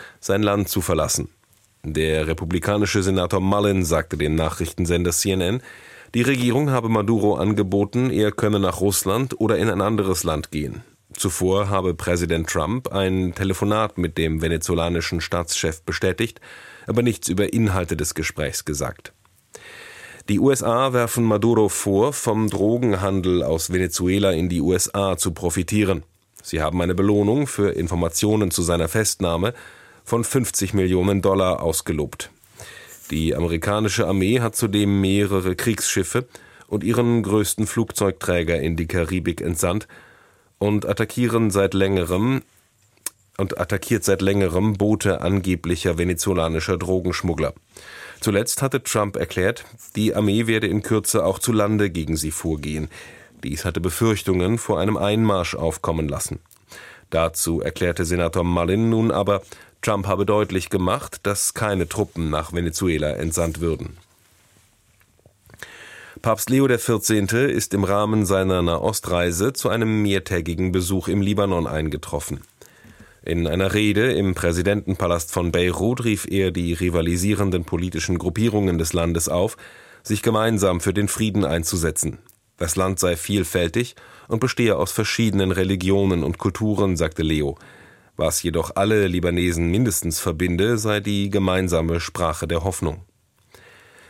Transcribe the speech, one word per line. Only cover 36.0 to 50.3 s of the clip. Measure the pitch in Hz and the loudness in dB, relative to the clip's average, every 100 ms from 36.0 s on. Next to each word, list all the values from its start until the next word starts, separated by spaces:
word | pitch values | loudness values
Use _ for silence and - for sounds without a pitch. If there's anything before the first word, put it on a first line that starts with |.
| 92 123 127 - - - - | 0 -2 -4 -14 -20 -20 -8
und | 104 | -4
ihren | 98 117 120 117 | 0 2 2 2
größten | 98 107 101 - 107 | 2 2 0 -2 -2
Flugzeugträger | 117 107 - 101 - - 87 82 82 | -2 -4 0 -2 0 0 0 2 0
in | 80 82 | 0 -2
die | 82 | -2
Karibik | 90 82 92 85 80 | -2 0 -2 -2 -4
entsandt | 85 85 90 104 - - - - _ _ _ _ | -4 -2 -2 -2 -6 -18 -20 -20 _ _ _ _
und | 104 104 110 | 0 0 0
attackieren | 104 110 - 120 113 110 | -2 -2 0 0 2 2
seit | 98 98 | 2 2
längerem, | 95 98 95 85 90 120 135 - _ _ _ _ _ - - _ - | 2 2 2 0 0 0 -2 -6 _ _ _ _ _ -16 -16 _ -6
und | 95 - | -4 -2
attackiert | 90 98 - 113 | -2 -4 0 0
seit | - 95 | 2 2
längerem | 95 101 92 90 107 | 2 2 2 2 0
Boote | 98 104 107 101 87 | 2 2 2 2 0
angeblicher | 90 98 92 87 85 87 92 82 | 0 0 0 -2 0 0 0 0
venezolanischer | 90 85 101 85 82 80 - 87 | 0 0 0 0 0 0 -2 -2
Drogenschmuggler. | 87 92 87 - 90 80 78 - _ - - - - - | 0 0 0 -2 -2 0 -2 -6 _ -20 -20 -18 -18 -4
Zuletzt | 113 98 - - | 0 2 0 -2
hatte | 135 131 | -2 -2
Trump | - 110 101 - | 0 0 0 -2
erklärt, | 87 - 92 - - - - 104 | -4 0 0 -2 -12 -20 -8 -2
die | 107 104 | 0 2
Armee | 104 | 2